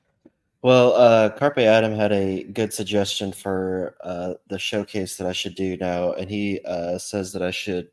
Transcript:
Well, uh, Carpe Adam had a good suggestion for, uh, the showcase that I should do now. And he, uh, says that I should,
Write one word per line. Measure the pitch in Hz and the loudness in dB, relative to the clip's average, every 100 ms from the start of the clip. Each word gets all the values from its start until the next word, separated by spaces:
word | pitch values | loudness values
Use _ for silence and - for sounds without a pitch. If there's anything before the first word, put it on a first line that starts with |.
| _ _ _ _ _ _ | _ _ _ _ _ _
Well, | 127 127 123 | 4 6 6
uh, | 104 120 113 110 | 8 8 8 4
Carpe | - 143 143 | 2 -2 2
Adam | 113 110 110 | 4 6 4
had | 107 104 | 0 2
a | 101 98 95 | 2 0 -2
good | - 101 110 | -6 -4 -4
suggestion | - 98 104 98 - 98 | -4 -2 0 0 -2 -6
for, | 92 101 95 92 92 90 - | -6 -6 -4 -2 -4 -6 -10
uh, | 87 87 90 90 - | -10 -8 -8 -10 -10
the | 95 | -8
showcase | - 107 101 107 92 - | -6 -6 -6 -6 -8 -6
that | 90 | -6
I | |
should | 90 101 85 | -6 -8 -6
do | 95 87 | -6 -4
now. | 90 87 90 | -4 -2 -2
And | - 95 | -4 -6
he, | 104 101 98 | -6 -4 -6
uh, | - 87 85 90 | -6 -8 -6 -6
says | - 104 92 | -6 -8 -6
that | 95 | -6
I | 90 | -6
should, | 90 - 90 87 | -6 -6 -6 -8